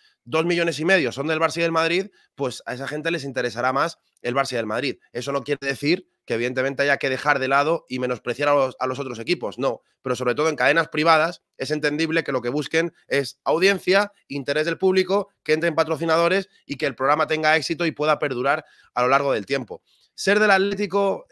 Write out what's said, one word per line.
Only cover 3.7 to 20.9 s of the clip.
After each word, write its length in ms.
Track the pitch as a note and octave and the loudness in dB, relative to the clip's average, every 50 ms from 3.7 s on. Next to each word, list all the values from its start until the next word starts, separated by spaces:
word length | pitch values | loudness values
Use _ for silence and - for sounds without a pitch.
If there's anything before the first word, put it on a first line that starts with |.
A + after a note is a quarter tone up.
| C3 | 2
más 240 | C3+ D#3 E3+ - _ _ _ _ _ | 2 0 -2 -4 _ _ _ _ _
el 140 | - A#2+ B2 | -6 -2 -2
Barça 180 | C#3 C#3 - B2+ | 0 -2 -2 -2
y 20 | |
el 80 | A#2 A2+ | -4 -4
Madrid. 320 | G#2+ G#2+ A#2+ C#3 C3+ A2+ - _ _ | -2 -4 -2 -4 -4 -6 -8 _ _
Eso 200 | _ B2 A#2+ C#3+ | _ -8 -6 -4
no 120 | C#3 C#3 A#2 | -6 -6 -4
quiere 160 | D3 C#3+ - C#3 | -4 -6 -4 -4
decir 420 | C#3 C3+ - C#3+ D3 E3+ G3+ - _ _ _ _ | -6 -6 -2 0 -2 -2 -2 -4 _ _ _ _
que, 100 | - A#2+ | -6 -4
evidentemente, 480 | A2+ A#2+ B2 A#2+ C3 B2+ C#3 C#3 B2+ C#3+ | -2 -2 -2 -2 -2 -2 -2 -2 0 0
haya 140 | C#3+ C#3 | 0 0
que 120 | C3+ - C3+ | 0 0 -2
dejar 300 | C3 B2+ - D3+ C#3+ C3 | -2 0 0 0 0 0
de 80 | C3 | 0
lado 380 | C3 C3+ C#3+ C#3+ D3+ E3+ D#3 - _ | 2 2 2 2 2 0 -2 -4 _
y 80 | B2+ | -6
menospreciar 520 | B2+ B2+ B2 B2+ A2+ _ B2 A#2 - D3 D3 | -4 -2 -4 -4 -4 _ -6 -4 -2 0 2
a 40 | D3 | 2
los, 220 | C#3+ C3+ C3 - - | 2 2 -2 -2 -4
a 60 | C3 | -4
los 140 | C3 C3 B2 | -4 -4 -6
otros 180 | C#3 C3 A#2+ | -6 -8 -8
equipos, 400 | A2 A2+ C3 F3 B2+ A#2+ G#2 G2 | -8 -4 -4 -4 -4 -4 -8 -6
no. 240 | A#2+ C3+ C3+ A#2 - _ _ _ _ _ | -2 -2 -2 -2 -4 _ _ _ _ _
Pero, 120 | C3 B2 | -4 -4
sobre 200 | A#2 B2+ B2 A#2 | 0 0 0 2
todo, 140 | C3 D3+ D#3+ | 2 0 0
en 60 | D3+ | 2
cadenas 340 | C3 B2 C#3 D3+ E3 D#3+ - | 2 2 4 4 4 0 0
privadas 520 | - D3+ D#3 E3 D#3+ D#3 D#3 F3 E3 - _ _ _ | -2 0 4 4 4 4 4 0 -4 -10 _ _ _
es 140 | - C3+ C3 | -10 -6 -4
entendible 520 | D3+ D3+ D3 D3 D3 D3+ D#3+ D#3 D#3+ E3 D#3 | -4 -2 -2 -2 0 -2 -2 0 -2 -2 -2
que 80 | - | -2
lo 100 | C#3 B2+ | -4 -2
que 80 | A2+ A#2+ | -2 -2
busquen 440 | C3 D3+ C#3 - - D#3+ E3 E3+ - _ _ | -4 -4 -4 -2 -2 -2 -2 -2 -6 _ _
es 320 | _ C3 C#3 C3+ - - _ _ | _ -2 -2 -2 -4 -10 _ _
audiencia, 680 | B2+ D3+ E3 F3+ G3 G3+ F#3+ - F#3 F#3+ G3 G#3 G3+ - _ _ | -2 0 2 2 2 2 2 0 2 2 2 2 0 -6 _ _
interés 380 | _ C#3 C#3+ C3 C#3+ C#3+ D3+ D#3 | _ -8 -6 -4 -2 -2 0 0
del 120 | E3+ E3 | -2 -2
público, 520 | - F#3+ F#3+ F#3+ F#3+ F#3 F3+ F#3+ G#3 F#3+ - _ _ _ | 0 2 2 4 2 2 2 0 -2 -2 -4 _ _ _
que 100 | - D#3 | 0 0
entren 200 | D#3 E3 E3+ D3+ | 2 2 0 2
patrocinadores 760 | D#3+ D#3+ D3+ E3 C#3 E3 E3 D#3+ E3 E3+ E3+ F#3 G3 F#3+ - _ _ _ | 2 0 0 0 -2 2 2 2 4 4 2 2 0 -2 -6 _ _ _
y 80 | - C#3+ | -12 -6
que 100 | C3 D#3 | -2 -2
el 80 | C#3+ C3 | -4 -2
programa 300 | - C3 C3+ D3 D#3 D#3 | 0 2 2 4 2 2
tenga 320 | C3+ D#3 D#3 D#3 D3+ D#3 | 0 0 2 2 2 2
éxito 280 | D#3+ C#3 - E3 C#3 E3+ | 2 0 -2 -4 -2 -2
y 40 | D#3+ | -4
pueda 280 | B2+ - D3 D#3 D3+ D3 | -2 0 2 2 2 2
perdurar 460 | D#3 C#3+ C3 A#2+ B2+ C#3 D3 D#3 - _ _ _ _ _ _ | 0 -2 -2 0 0 0 0 0 -4 _ _ _ _ _ _
a 80 | B2 | 0
lo 60 | B2 | 2
largo 260 | B2+ C3+ C#3 C#3+ C#3 C3 | 4 4 4 4 2 0
del 140 | A2 G2 | -2 -2
tiempo. 340 | - C3+ C3+ A#2+ - F2+ - _ _ _ _ _ _ _ | -2 -4 -4 -4 -6 -14 -18 _ _ _ _ _ _ _
¿Ser 260 | - - F#3+ G3+ G#3 | -4 0 2 2 4
del 120 | G#3+ G#3 | 4 4
Atlético, 760 | G3 F#3+ G3 G3+ G3+ F3+ G#3 F3 | 4 4 2 0 -2 -4 -4 -2